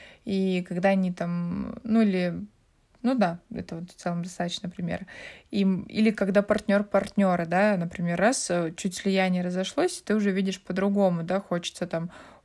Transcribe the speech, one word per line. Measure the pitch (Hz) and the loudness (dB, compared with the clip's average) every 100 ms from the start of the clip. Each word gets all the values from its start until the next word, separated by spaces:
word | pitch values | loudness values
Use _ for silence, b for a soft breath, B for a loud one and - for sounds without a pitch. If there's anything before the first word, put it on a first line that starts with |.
| B B - | B B -4
И | 196 190 185 180 | 0 2 0 -2
когда | 180 190 | 0 2
они | 196 185 | 4 2
там, | 180 175 175 175 - - - - | -2 -4 -2 -2 -4 -6 -8 0
ну, | 226 | 4
или, | 214 185 180 170 208 _ _ _ _ _ | 4 4 0 -2 -10 _ _ _ _ _
ну | 240 262 | 0 2
да, | 180 170 - - | 2 0 -10 -12
это | 180 165 | -10 -10
вот | 175 | -12
в | - | -8
целом | 180 175 | -6 -4
достаточно | 175 - 175 - 180 | -6 -6 -6 -6 -8
пример. | - 175 180 190 B B B _ | -6 -6 -6 -8 B B B _
И, | - | 0
или | 190 185 - - 220 | 2 2 -2 2 2
когда | 214 196 202 | 2 2 2
партнер | 202 214 - 202 | 2 0 2 0
партнера, | 208 196 196 - 190 180 165 | 2 0 0 2 2 2 0
да, | 175 214 196 | 2 2 2
например, | 170 - 170 170 | -2 -4 -2 2
раз, | 208 269 - | 2 2 0
э, | 175 165 170 | -2 -2 -4
чуть | 196 180 | -6 -4
слияние | 196 190 190 180 | 0 2 2 0
разошлось, | 180 185 190 - 349 - - | -2 -2 -4 0 -2 -2 -2
ты | |
уже | 214 202 | 0 2
видишь | 190 196 185 | 2 0 -4
по-другому, | - 185 196 202 196 170 | -6 -2 0 4 4 2
да, | 165 190 | 0 -2
хочется | - 175 - - 175 | -2 -4 -4 -6 -4
там: | 165 170 B B B | -4 -6 B B B